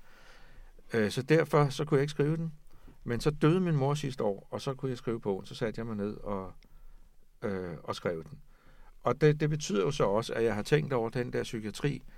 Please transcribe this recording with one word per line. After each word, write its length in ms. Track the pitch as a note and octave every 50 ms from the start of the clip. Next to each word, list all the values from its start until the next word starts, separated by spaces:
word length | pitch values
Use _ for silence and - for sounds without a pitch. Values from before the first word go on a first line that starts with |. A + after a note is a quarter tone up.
| - - - - - - - - - - - - - - - - - - -
Øh, 180 | A#2 G#2 G2+
så 120 | - C3 B2+
derfor 460 | - D#3 D#3+ D3+ D3+ - D3+ D3 C#3
så 160 | - - D#3
kunne 140 | D3+ D#3+ C3+
jeg 40 | C#3+
ikke 80 | D3
skrive 260 | D3 - C#3+ D3 D#3+
den. 160 | E3 E3 E3 D#3 - - - - - - - - - -
Men 160 | B2 A#2+ A2+
så 100 | - D#3
døde 300 | D3 D3+ - D3+ E3 F#3+
min 160 | F#3 F3 D#3+
mor 180 | C#3+ C3 C#3 D3
sidste 300 | D3 D3 C#3 B2 - A#2+
år, 240 | G#2 G2 G2 - -
og 100 | - G#2+
så 140 | - C#3 C3+
kunne 140 | - - C3+
jeg 80 | B2+ A#2+
skrive 220 | - - A2+ A2+
bogen. 260 | - G#2+ G2 F#2+ G2
Så 80 | - A#2
satte 240 | - B2+ A2 G#2+ -
jeg 80 | A2+
mig 100 | A#2 A2
ned 200 | G#2 G2+ G#2 G#2+
og, 360 | - - G#2 G#2 F#2+ F#2+ F#2 - - - - - - - - - - - - - - - - _ - -
øh, 280 | A2 G2 F#2 F#2 F2 E2 C#2+ -
og 100 | - G#2+
skrev 280 | - - G2+ F2 E2 D#2+
den. 140 | - - - - - - - _ - - - - - - - -
Og 180 | B2 B2 -
det, 200 | D#3+ D3+ D3 D3+
det 100 | D#3+ D3
betyder 300 | D#3 D3+ - - G3 G3+ F#3
jo 60 | D3+
så 140 | C#3+ - C#3
også, 280 | G#2 G2 G#2+ A#2 - -
at 100 | - A2+
jeg 100 | A#2 G#2
har 80 | G#2 G#2
tænkt 300 | - D3+ D3+ D#3 B2+ C3+
over 160 | A#2+ A2+ A2+
den 240 | - B2+ A#2+ B2+ B2
der 100 | B2 A#2
psykiatri, 600 | - - A2+ G#2+ G#2+ G2+ - - C#3+ C3+ B2+ - - -